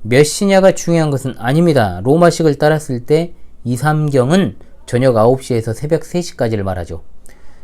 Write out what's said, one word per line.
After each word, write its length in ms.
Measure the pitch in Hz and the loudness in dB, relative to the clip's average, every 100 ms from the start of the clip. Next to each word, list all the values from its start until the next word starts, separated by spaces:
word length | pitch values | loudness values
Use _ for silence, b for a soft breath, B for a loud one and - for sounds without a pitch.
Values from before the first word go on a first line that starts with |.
몇 220 | 107 123 | 0 2
시냐가 480 | 151 - 202 190 190 | 2 2 2 4 4
중요한 380 | - - 170 156 | 2 0 0 0
것은 240 | 139 131 - | -2 -4 -6
아닙니다. 640 | 117 151 175 135 104 90 | 0 2 4 4 0 0
로마식을 520 | 110 160 170 170 160 139 | 0 4 4 4 0 2
따랐을 500 | 151 156 - 123 - | 2 0 -2 -6 0
때 280 | 151 170 b b b | 0 0 b b b
이, 120 | 120 123 | -6 -2
삼경은 800 | 151 156 151 139 123 185 143 - b b | 0 0 0 0 2 2 0 -4 b b
저녁 320 | - 123 131 113 | -6 0 2 4
아홉 260 | 113 131 | 4 2
시에서 300 | - 117 113 | -2 -4 -4
새벽 320 | 110 151 156 | -6 -2 -4
세 160 | - 175 | -2 -6
시까지를 440 | 170 - 120 110 | -6 -4 -4 -2
말하죠. 380 | 95 90 85 82 - - b b b b | -4 -6 -8 -10 -12 -14 b b b b